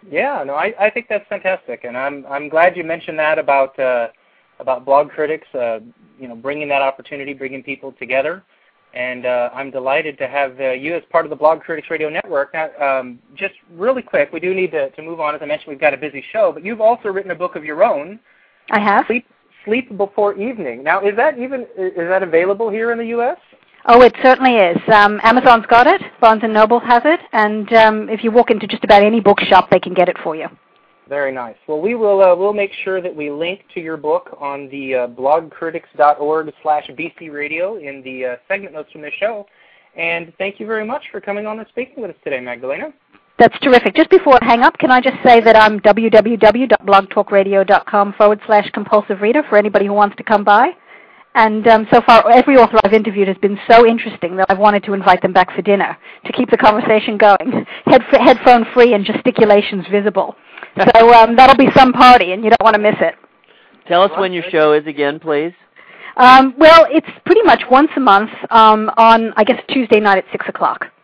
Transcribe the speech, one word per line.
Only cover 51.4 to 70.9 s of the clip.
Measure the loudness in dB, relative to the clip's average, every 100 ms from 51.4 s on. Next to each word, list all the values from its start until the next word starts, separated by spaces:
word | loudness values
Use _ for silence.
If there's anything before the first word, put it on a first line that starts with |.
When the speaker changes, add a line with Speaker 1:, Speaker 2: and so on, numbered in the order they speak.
| 0 2 4
Speaker 2:
um, | 2 4
so | 2
far, | 6 4 6
every | 4 6 4
author | 4 2
I've | 2
interviewed | 0 0 -4 -4
has | -2
been | -4 -4 4
so | 6 6
interesting | 2 -8 -10 -10 -4
that | -6
I've | 0
wanted | 0 0
to | -4
invite | -4 0 0
them | 2
back | 0 0 -4
for |
dinner | -2 -2 -2 -8 -18 -20 -14
to |
keep | -6 -2
the | 2
conversation | 2 2 0 -2 -2 2
going, | 4 4 0 -6 -8 -10 2
head-, | 2 4
headphone | 2 2 2 4 4 2
free | 2 2
and | 2
gesticulations | -2 -4 -4 0 2 2 2 -8 -4
visible. | -4 -2 -4 -6 -10
Speaker 3:
<laughs> | _ -20 -18 0 4 6
Speaker 2:
So, | 8
um, | 8 6 6
that'll | 6 6
be | 4 6
some | 4
party, | 6 6 6 4
and | -4 0
you |
don't | 2
want | 4 2
to |
miss | 0 0
it. | -4 -4 _ _ _ _ _ _ _
Speaker 3:
Tell | 0
us | 2 0
when | -6
your | -6 -4
show | 0 2
is | 2 0
again, | -4 -4 -4
please. | -6 -6 -6 -10 _ _ _ -20 -16 4
Speaker 2:
Um, | 8 8 6 4
well, | 6 8 6
it's | 2 -4 -18 0
pretty | 2
much | 4 0 2
once | 2 2 0
a |
month, | 2 2 2 -12 -2
um, | 4 4 4 0 2
on, | 6 6 2 -2
I |
guess, | 0 0 -2
Tuesday | -6 0 2
night | 2 0
at | -2
six | -12 -12
o'clock. | -6 -6 -6 -12